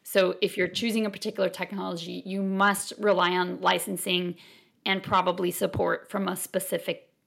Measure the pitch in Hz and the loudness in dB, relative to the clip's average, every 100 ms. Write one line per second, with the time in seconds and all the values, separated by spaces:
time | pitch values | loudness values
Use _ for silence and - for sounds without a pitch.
0 | - 202 185 - 202 - 180 - 233 220 | 0 4 4 2 -2 0 -2 -2 0 0
1 | 214 196 214 202 190 - 185 196 185 170 | 0 -4 -6 -2 -2 -2 -6 -6 -6 -6
2 | 170 180 185 190 196 190 202 196 - - | -8 -10 -6 -4 0 4 4 4 -2 0
3 | 208 185 180 180 180 180 180 185 - 180 | 4 4 4 2 0 0 0 0 0 -4
4 | 196 180 175 175 - - _ _ - 190 | -2 0 -2 -6 -14 -20 _ _ -2 -2
5 | - 190 180 180 180 - 190 202 175 - | 2 2 4 2 0 0 -2 0 0 0
6 | - 202 185 185 - 185 185 185 - - | -4 -4 -4 -4 -4 -4 -2 -4 -4 -8
7 | - _ | -10 _